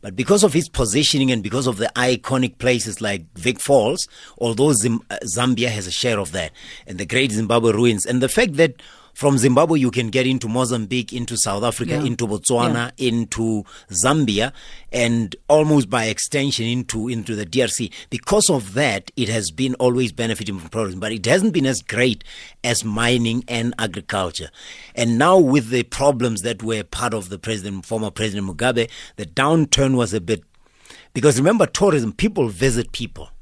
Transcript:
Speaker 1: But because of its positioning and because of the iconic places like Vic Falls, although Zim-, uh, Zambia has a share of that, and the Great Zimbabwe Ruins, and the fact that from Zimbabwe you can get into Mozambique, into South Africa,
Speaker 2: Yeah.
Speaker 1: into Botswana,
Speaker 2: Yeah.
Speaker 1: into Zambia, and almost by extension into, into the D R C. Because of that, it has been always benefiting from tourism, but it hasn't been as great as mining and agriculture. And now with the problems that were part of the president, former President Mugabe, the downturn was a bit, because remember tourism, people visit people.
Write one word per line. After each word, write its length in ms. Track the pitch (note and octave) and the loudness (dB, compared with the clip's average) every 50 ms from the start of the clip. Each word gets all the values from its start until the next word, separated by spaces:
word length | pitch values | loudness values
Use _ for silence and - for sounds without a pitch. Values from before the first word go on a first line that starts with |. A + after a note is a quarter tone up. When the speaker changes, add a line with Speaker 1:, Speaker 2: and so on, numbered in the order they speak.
Speaker 1:
But 140 | - G#2 F#2 | -12 -10 -6
because 280 | G2 C3 C3 G3+ G#3 G3 | -6 2 2 4 4 4
of 100 | G3 C3 | 4 4
its 140 | E3 E3 - | 2 0 0
positioning 600 | - - B2+ G#2+ F#2+ C#3 D3+ - - C#3+ C3+ C3 | -2 -2 -2 0 2 2 2 2 2 2 2 2
and 100 | B2+ A2+ | 2 0
because 240 | F#2+ G#2 G#2 C3 C3 | -2 -2 -4 -2 0
of 120 | B2+ A#2 F#2+ | 0 -2 0
the 120 | A2+ - - | -4 -2 0
iconic 640 | A#2+ B2 B2+ B2+ A#2 - - C3+ C3 B2+ A#2 - _ | 0 2 2 0 0 -2 -2 0 0 0 -2 -4 _
places 420 | - B2+ B2+ A#2+ - A2+ F#2+ - | 0 2 2 2 0 -6 -8 -6
like 240 | A2 G#2 G2+ F#2+ D#2+ - _ - | -4 -4 -4 -4 -8 -12 _ -4
Vic 200 | E2 B2 A#2+ - | -2 -2 -2 -2
Falls, 480 | - - C#4+ - G#2 A#2 D3+ - - - - - - - - | 0 4 4 6 6 4 0 -2 -6 -10 -10 -20 -20 -20 -8
although 360 | - A#2 A#2 A#2 G#2 C3+ D3+ C#3+ | -4 -4 -2 0 2 2 4 4
Zim-, 260 | G2+ G2 A#2+ A2+ A#2 - _ | 2 2 0 -2 -2 -4 _
uh, 60 | - - - | -12 -10 -8
Zambia 440 | F2+ F2 A#2+ B2 B2+ B2 A2+ A#2+ B2 | -6 0 0 2 2 2 0 0 -2
has 180 | A2 G#2+ F#2 | -2 -6 -8
a 40 | F2+ | -8
share 260 | F2+ - - B2 A#2 G2+ | -6 -2 -2 -2 0 -2
of 140 | G2 D#2+ | -4 -4
that, 200 | D#2 F#2 E2 D2 - - - - - - - | -6 -6 -6 -6 -10 -16 -20 -20 -20 -20 -16
and 120 | - G2 F2+ | -14 -10 -10
the 80 | G2+ | -8
Great 260 | E2 - B2+ C3+ C3 | -2 0 0 0 2
Zimbabwe 400 | G#2 G#2+ A2+ G2 A2+ A#2+ A2+ A#2 | 0 -2 0 2 2 2 4 4
Ruins, 320 | G#2 G#2 A#2+ A#2+ A2 G2 - | 2 4 4 2 2 2 -2
and 160 | - B2 B2+ | -2 0 0
the 60 | B2+ C3 | 0 2
fact 260 | - - B3+ G3+ D3 | 2 2 0 0 2
that 280 | C#3 E3 D#3+ B2+ - - - - - - _ _ | 2 2 2 2 -8 -20 -20 -20 -20 -20 _ _
from 240 | - C#3 C#3+ C#3 C3 | 0 2 2 4 4
Zimbabwe 400 | A2 C3 B2 C3+ D#3+ D#3+ E3 D3+ | 4 6 6 6 4 4 4 2
you 140 | C3 B2 | 2 0
can 160 | - B2 A#2+ A2 | 0 -2 -4 0
get 180 | G2+ C3 B2+ | 0 0 2
into 220 | C3 C3 B2+ - A2 | 2 0 0 -2 -2
Mozambique, 640 | A2+ B2+ B2+ A#2 B2 A#2 A2 F#2+ B2+ B2+ A2+ - | -2 -2 0 0 -2 -4 -4 -4 -4 -4 -4 -6
into 240 | - B2 A#2+ A#2 A#2+ | -8 -8 -8 -6 -2
South 260 | A2 - A2 G2 G2+ | -2 -2 -2 -2 -2
Africa, 300 | A2 A#2+ - - A#2+ - | -2 -2 -2 -2 -4 -4
Speaker 2:
Yeah. 100 | B2 - | -2 -2
Speaker 1:
into 240 | - B2 A#2 - A#2+ | -2 -2 -2 -2 -2
Botswana, 640 | G#2+ G#2+ G2 - - B2+ A#2+ A#2+ A#2+ A#2 A#2 A#2 B2+ - | -2 -4 -2 0 0 2 2 2 2 0 -2 -4 -6 -6
Speaker 2:
Yeah. 100 | - C3 B2 | -2 -2 0
Speaker 1:
into 520 | A2+ A#2 A2+ A2+ - A2 A2+ A2+ A2 G#2+ G2 - - - - _ | 0 0 -2 -2 -4 -2 -2 0 0 -2 -4 -8 -18 -20 -20 _
Zambia, 640 | F#2+ F2 - B2+ D3 D#3 C#3+ A2+ G2+ G2+ A2 C3+ - - - - - - - - | -4 0 2 2 4 4 2 2 2 0 0 -2 -4 -10 -18 -18 -18 -18 -14 -6
and 440 | - A#2+ A#2+ A#2 A#2 A#2 A2+ F#2 - - _ - | -2 0 2 2 2 0 0 -2 -6 -14 _ 4
almost 400 | D3 D#3 D3+ D#3 D3+ C#3+ B2 F#2+ | 4 4 6 6 4 4 2 2
by 180 | B2 A#2+ A2+ | -2 -2 -2
extension 600 | A2+ G#2 - - - - C#3+ C3+ C#3+ - - A2+ | -2 -4 -4 -6 -4 -2 -2 -2 -2 -2 -2 -2
into, 400 | A#2 A#2+ B2+ A#2+ - - A2+ G#2+ B2 | -2 -2 -4 -4 -4 -4 -4 -4 -4
into 280 | B2 A2+ G2 F2 A2 | -4 -6 -6 -6 -6
the 80 | G#2 G#2 | -6 -6
D 160 | E2 E2 B2+ | -2 0 0
R 60 | B2+ A#2 | 0 0
C. 240 | - - A#2+ G2 - - - _ | 0 -4 -6 -6 -8 -14 -14 _
Because 400 | - - - - G3+ G#3+ G#3 - | -12 -10 -2 0 2 2 4 2
of 240 | E3+ C3+ G#2 F#2+ F#2 | 2 0 -2 -4 -2
that, 380 | A#2+ D3 C3 G#2 G2 - - _ | 0 0 0 0 -2 -6 -8 _
it 120 | - A#2+ G2+ | -4 -4 -2
has 240 | A2+ A2+ G2+ E2 | -2 -4 -4 -4
been 240 | D#2+ - C3 C3 B2+ | -4 -2 -2 -2 0
always 340 | - B2+ B2 B2 B2 B2+ A2+ | 2 2 2 4 2 -2 -2
benefiting 480 | D#2+ - A#2 A2+ A2 - A2 G2+ G2 F#2+ | -4 -4 -2 -2 -2 -4 -4 -6 -8 -8
from 100 | E2 D#2+ | -10 -8
tourism, 300 | - A2 A2 G2 F2+ F#2 | -4 -4 -4 -4 -4 -6
but 140 | G2+ G#2+ | -6 -6
it 120 | A2+ A2 F2+ | -6 -4 2
hasn't 260 | A2+ B2+ F#3+ F#3 A3+ | 2 2 4 4 2
been 120 | D#3+ E3 C3+ | 2 2 2
as 160 | C3+ C3 - | 2 0 -2
great 440 | - - - G#2+ B2 B2+ G#2+ - - - - - - - - _ - | -4 -6 0 2 2 2 2 -2 -8 -18 -18 -18 -20 -20 -18 _ -2
as 180 | B2 A#2+ - - | -2 -2 0 -2
mining 600 | A2 G#2 A2 A#2 A#2+ B2+ B2 A#2 A2+ A2+ B2 A#2+ | -2 -2 0 2 2 2 2 2 0 -2 -2 -4
and 260 | - A#2+ A#2 A#2 A#2+ A#2 - | -4 -6 -4 -4 -4 -4 -4
agriculture. 720 | A2 G#2+ F2 G#2 - - - G2 F#2+ F2 - - E2 - _ - - - - - - - - | -6 -6 -6 -10 -10 -4 -4 -2 -2 -2 -4 -8 -12 -12 _ -20 -20 -20 -20 -20 -20 -14 -6
And 200 | - A#2 A#2 A#2 | -2 0 0 2
now 220 | A2+ C#3+ F3 F#3 F#3+ | 2 4 6 8 6
with 300 | E3+ C3 C3+ D3 A#2 A2 | 6 6 4 2 2 2
the 160 | B2 B2 A#2 | -2 -2 -2
problems 580 | - - - C#3 C#3+ C#3+ A#2 A#2+ B2 A2+ G2+ | -2 -4 2 2 2 4 4 0 -2 -2 -2
that 220 | F2+ A#2 A#2 F#2+ A2 | -4 -6 -6 -4 -4
were 180 | A2 A2+ G#2+ | -4 -4 -4
part 320 | G2+ _ - - B2+ A#2 G#2+ | -4 _ -6 -4 -4 -2 -2
of 140 | A2 F#2+ F2+ | -4 -6 -8
the 100 | G2 F2+ | -12 -10
president, 480 | - A2 A2+ G#2 F2+ G#2 G2 F#2+ F2 | -6 -6 -6 -6 -6 -8 -8 -10 -8
former 240 | - A2+ A2 A2 G#2 | -6 -4 -4 -4 -6
President 380 | - - G#2+ G#2+ G2 G#2 G2 F#2+ | -4 -4 -4 -2 -2 -4 -6 -6
Mugabe, 420 | F2 D2+ A2+ B2+ B2 A#2 A2+ A2+ - - - - _ | -6 -4 -4 -2 0 0 -2 -4 -6 -18 -20 -20 _
the 120 | - G#2 | -16 -16
downturn 680 | - - - C3+ D3 D#3+ E3 D3+ C3 - - C#3 C3+ C3+ | -8 -2 0 2 2 4 2 4 2 2 2 4 2 2
was 180 | B2 A#2+ G2+ | 2 0 0
a 80 | F#2+ G#2+ | -2 -4
bit, 220 | E2+ F2 A2 F2+ - _ _ _ _ _ _ _ _ - - - - _ | -2 -2 -4 -4 -4 _ _ _ _ _ _ _ _ -20 -20 -20 -20 _
because 260 | _ - A2+ D3 B2 A#2+ | _ 2 4 4 4 6
remember 280 | C#3 E3+ A3 A3+ F#3+ | 4 4 4 4 2
tourism, 460 | - _ - G3 G3+ D#3 C#3+ A#2 A2 - | 2 _ 2 2 4 4 2 0 -2 -2
people 340 | - - - G#3 F3 C3+ A2+ | -2 -2 -2 0 0 0 0
visit 420 | G2+ E2 C3 C3+ A#2+ A#2+ A2+ - | 0 0 0 2 2 0 -2 -4
people. 380 | - - A#2+ G2+ - - D2+ - - - | -6 -10 -10 -10 -10 -16 -18 -18 -18 -20